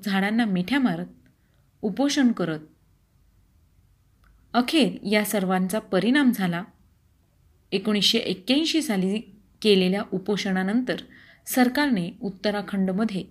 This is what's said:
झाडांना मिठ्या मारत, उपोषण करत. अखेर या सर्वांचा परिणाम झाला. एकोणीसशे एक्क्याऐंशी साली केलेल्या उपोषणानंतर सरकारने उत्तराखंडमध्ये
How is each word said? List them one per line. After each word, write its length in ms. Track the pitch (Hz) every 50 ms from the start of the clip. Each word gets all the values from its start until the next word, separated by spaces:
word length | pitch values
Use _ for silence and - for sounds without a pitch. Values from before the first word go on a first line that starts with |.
| -
झाडांना 400 | 208 196 196 190 202 220 226 240
मिठ्या 360 | 214 185 180 180 180 254 285
मारत, 260 | 262 214 170 165 180 - - - _ _ _ _ _ _ _ _ _ _ _ _
उपोषण 500 | - 214 190 - 269 285 285 294 269 240
करत. 280 | 220 - 180 160 156 156 156 - _ _ _ _ _ _ _ _ _ _ _ _ _ _ _ _ _ _ _ _ _ _ _ _ _ _ _ _ _ _ _ _ _ _ _ _
अखेर 440 | - 233 247 247 - 330 247 185 180 -
या 220 | - 202 208 208 208
सर्वांचा 540 | 208 - 208 185 185 185 185 185 185 214 220
परिणाम 520 | 214 - - 185 175 226 262 294 285 247
झाला. 340 | 220 - 190 175 170 170 202 - - _ _ _ _ _ _ _ _ _ _ _ _ _ _ _ _ _ _ -
एकोणीसशे 460 | - 202 196 214 208 208 185 196 - 226
एक्क्याऐंशी 640 | - - 185 180 - - 254 294 330 311 - 320
साली 380 | 294 - 214 190 180 190 196 220 233 - - - _ _ _ -
केलेल्या 400 | - 214 202 190 180 185 190 202 220 -
उपोषणानंतर 840 | - 185 190 - 208 196 - 202 185 185 185 190 208 247 254 247 165 165 - - - - - - - _ -
सरकारने 720 | - - 254 254 247 254 285 294 285 240 190 170 175 - -
उत्तराखंडमध्ये 1040 | - 202 196 - - 208 202 208 190 - - 196 190 185 185 190 226 220 196 185 - -